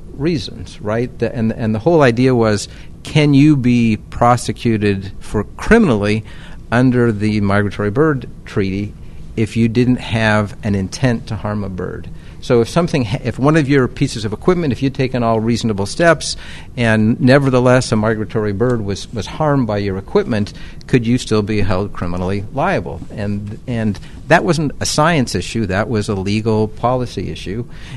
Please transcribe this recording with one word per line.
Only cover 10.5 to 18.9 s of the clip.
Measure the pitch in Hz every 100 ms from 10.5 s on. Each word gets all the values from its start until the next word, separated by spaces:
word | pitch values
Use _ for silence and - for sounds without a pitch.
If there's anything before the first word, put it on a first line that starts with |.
| -
an | 110
intent | 101 92 - 127 117 -
to | 104
harm | 107 104
a | 95
bird? | 90 90 85 - - - -
So | - 120
if | 110
something | 170 175 156
ha-, | 110 -
if | 117 -
one | 139 160
of | 131
your | 143 120
pieces | - 135 117
of | 107
equipment, | 107 - 175 156
if | 107
you'd | 139 131
taken | 127 127
all | 117 113
reasonable | 113 117 117 98 98
steps | - 170 156 - - - - - -
and | 117 110 107 120
nevertheless | 123 143 135 123 127 127 -
a | 113
migratory | 110 107 101 113 107
bird | 98 123 120
was, | 101